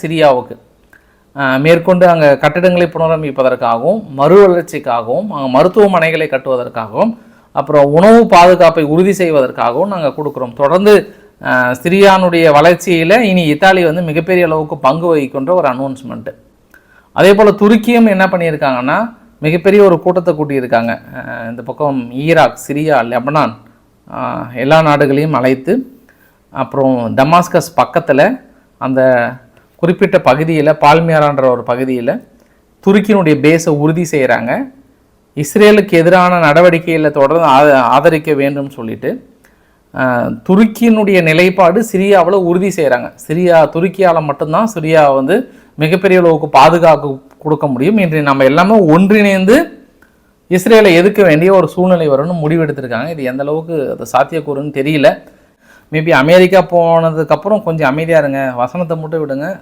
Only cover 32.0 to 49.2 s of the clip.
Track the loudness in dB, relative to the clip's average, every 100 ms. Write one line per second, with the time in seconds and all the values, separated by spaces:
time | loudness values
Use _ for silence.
32 | -4 -6 -10 _ _ _ _ _ 0 0
33 | 2 0 0 2 2 0 0 -2 0 -2
34 | -4 -2 0 0 -2 -6 -8 -16 _ _
35 | _ _ _ -10 -4 2 4 4 2 0
36 | 4 4 2 2 2 4 4 2 -2 -2
37 | 0 0 0 2 2 4 4 4 2 2
38 | 2 0 -2 -2 -2 -4 -10 -12 -12 -10
39 | -8 -10 -14 _ _ _ _ _ _ -6
40 | -2 -2 -4 -6 0 2 2 0 0 0
41 | 0 0 2 2 2 2 2 2 -2 -2
42 | 2 2 2 0 0 -2 -2 -2 -2 -2
43 | -4 -14 -8 -2 2 2 2 0 -4 0
44 | 0 0 -2 -6 -4 -2 -4 -4 0 2
45 | 4 2 0 -2 -4 -14 _ -6 -2 0
46 | 2 2 2 0 0 2 4 4 2 2
47 | -2 -10 -14 _ -4 -4 -2 -2 -2 0
48 | 0 -2 -2 2 2 2 2 2 4 2
49 | 4 2